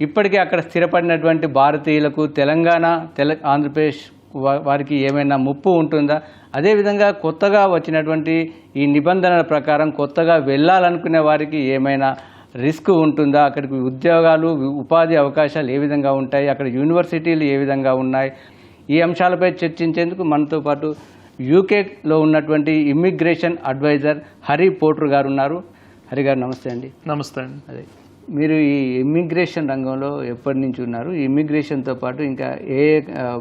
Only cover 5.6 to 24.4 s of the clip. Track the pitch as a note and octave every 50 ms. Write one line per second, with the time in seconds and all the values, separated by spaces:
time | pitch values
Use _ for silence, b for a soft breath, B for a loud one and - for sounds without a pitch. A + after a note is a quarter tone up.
5.6 | - F#3+ F#3 E3 D#3 C#3+ D#3+ D3+ C#3+ C#3+ D3+ D#3 B B B B B B B C3+
6.6 | D3+ G3+ G#3+ G#3 G3+ G#3 G3+ G3+ G#3 G3+ G3+ G3+ - D#3+ D#3+ E3 G3+ G3+ G3+ G#3
7.6 | G3 F#3+ F3+ D#3+ - - D#3+ D#3+ D#3 D#3 D#3+ D#3+ D3+ E3 D#3+ E3 E3 D#3+ B B
8.6 | B B - C#3 C#3+ C#3+ C#3+ D3 C#3+ E3+ F3+ F#3+ F3+ F3+ F3+ E3+ D#3+ - D#3 D3
9.6 | B2 D3+ D3+ D3 D#3 D3+ D3 - C#3+ C#3+ - - - D#3+ E3+ D#3+ C#3 C3+ C3+ C#3
10.6 | D3+ F3 F#3 F#3 F3+ F3 F3 E3 E3+ D#3+ D#3+ D#3+ D#3 D3+ D3+ D3+ D3+ D3 D#3 D#3
11.6 | C#3 C3 C3+ C3+ C3 C#3 C#3 C3+ C3+ C3+ C3+ B B B B B B B - B2
12.6 | B2 D3 D#3 - - - F#3+ E3 D#3+ D#3 D3 D#3 D3+ C#3+ C#3 D3 D3 C#3 C#3 D3
13.6 | C#3 C3+ C3+ C3 B2 B2+ C3 C3 C#3 E3+ E3+ E3 E3 E3 D#3+ D#3 D#3+ E3 E3 C#3
14.6 | C3 C#3 C#3+ C#3+ B2+ - E3 E3 E3 D#3+ E3 D#3 C#3+ C#3 C#3 D#3 D3+ C#3+ C#3+ D#3+
15.6 | D3 B2 B2+ C#3+ D3 C#3+ D3 D3 C#3 C#3 C3+ C3+ C3 B2+ - C#3 C#3+ C#3+ C3+ C3+
16.6 | C#3+ C3 A#2+ C3 C#3+ D#3 E3+ F3 F3 F3 E3+ E3 D#3 E3+ E3 D#3 D#3 C#3+ C#3 C#3
17.6 | C#3 C3+ C#3 C3+ C3 C3 C3 C3 C3 C3 C3 C3 C3+ C3+ C3+ B B B B B
18.6 | B B B B B - C#3 D#3+ E3+ E3 E3+ E3+ F#3 F3+ F3+ - F3+ F3+ F3+ F3+
19.6 | F3 E3 D#3+ - E3 E3 D#3+ E3+ E3+ E3+ F#3 F#3+ F#3 D#3+ D3 D3 D3+ D3 D#3+ D#3
20.6 | C3+ D3 C#3+ C#3+ D#3 D#3 D3+ - - B B B B B B - C3 B2+ D3+ F#3
21.6 | F#3+ F#3+ G#3 G#3 G3 G3 - - - D3+ D#3 D#3 D#3 D#3 D#3 D#3 D3 D3+ D#3 D3+
22.6 | D3 D#3 D#3 D#3 D3+ D3 C#3 D#3 F3 F#3+ F3 D3+ D#3+ E3+ E3+ - - E3+ F3 E3
23.6 | - C3 C3 C3+ C#3 D3 D3 C#3+ C#3 D3+ D3+ D3 D3 B B B